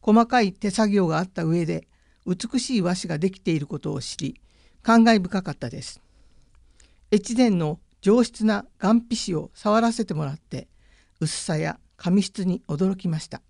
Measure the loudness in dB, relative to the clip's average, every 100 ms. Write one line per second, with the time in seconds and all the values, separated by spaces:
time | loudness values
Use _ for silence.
0 | 6 4 6 2 0 -2 -6 0 2 2
1 | 2 0 -4 -4 -2 0 0 -4 -8 _
2 | _ _ -6 -6 -2 -4 -2 0 0 -2
3 | -4 -2 -2 -2 -2 -2 -2 -8 -6 -6
4 | -8 -8 -8 -10 _ _ _ _ 4 6
5 | 6 4 2 -4 -6 -8 -10 -10 -14 -18
6 | _ _ _ _ _ _ _ _ _ _
7 | _ 0 0 2 2 2 -2 -4 _ _
8 | 2 4 2 0 0 0 -4 _ 2 2
9 | 2 -6 -4 -6 -6 -6 0 2 2 0
10 | -4 -4 -6 -8 _ -14 -14 _ _ _
11 | _ _ -6 -4 -6 -4 -4 -8 _ _
12 | 0 2 2 -2 -4 -4 _ -2 -2 -2
13 | -4 -4 -6 -16 _